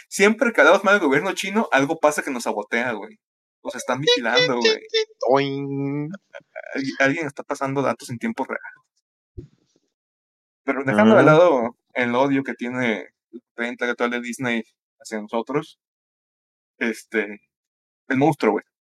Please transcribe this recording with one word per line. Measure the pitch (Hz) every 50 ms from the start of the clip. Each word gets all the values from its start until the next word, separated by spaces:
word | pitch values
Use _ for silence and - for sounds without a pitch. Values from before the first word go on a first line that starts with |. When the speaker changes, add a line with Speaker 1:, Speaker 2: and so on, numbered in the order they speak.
| - _
Speaker 1:
Siempre | - - 196 214 226 - 262 233
que | - 156
hablamos | 143 160 190 196 202
mal | 196 202 202
del | 170 135
gobierno | 135 156 190 190
chino, | 175 - 196 190 196 220 214 -
algo | 127 135 139 147 165 -
pasa | - 151 147 -
que | - 151
nos | 127 120
sabotea, | - 117 110 104 104 - 120 117 123 127
güey. | 110 101 101 101 - _ _ _ _ _ _ _ _ _ -
Nos | 131 127
están | 120 - - 127 131
vigilando, | 151 - 480 135 117 110 - 494 494 - - -
güey. | - 453 440 - - - 440 440 440 _ _ - -
Speaker 2:
Toing. | - 135 139 139 139 139 139 139 139 139 139 139 139 143 147 147 156 196 - _ _ _ - _ _ _ - - - 85
Speaker 1:
Al-, | 131 135 135 - -
alguien | 135 135 147 170 156
está | 135 - -
pasando | - - 143 - 139 135 135 143
datos | 131 123 117 - - -
en | 120 117
tiempo | - 113 113 - -
real. | - - - - - - _ _ _ _ _ _ _ _ _ _ _ _ - - - _ _ _ _ _ _ _ _ _ _ _ _ _ _ _ _ _ _ _ _ _ _ -
Pero | 131 - 131 143
dejando | - - 208 214 220 220
de | 175
Speaker 2:
Ajá. | 139 156
Speaker 1:
lado | 156 160 180 175 143 123 113 117 - _ _ _ -
el | 127 123 120 120
odio | 123 139 143 139 135 135
que | 127 113
tiene | - 120 123 127 127 127 117 107 92 - - _ _ _ _ - - _ _ _
la | - 117 120
intelectual | 123 - 123 120 120 - 120 120
de | 123 120
Disney | 120 120 113 - 131 120 117 113 - _ _ _ _ _ _ _
hacia | - - 113 107
nosotros, | 104 107 117 113 113 - 135 151 160 - - _ _ _ _ _ _ _ _ _ _ _ _ _ _ _ _ _ _ _ _ -
este, | 123 113 107 - - _ - 107 101 104 104 - _ _ _ _ _ _ _ _ _ _ _ _ _ -
el | 139 131
monstruo, | 151 160 147 - 123 110
güey. | 107 - - _ _ _ _ _ _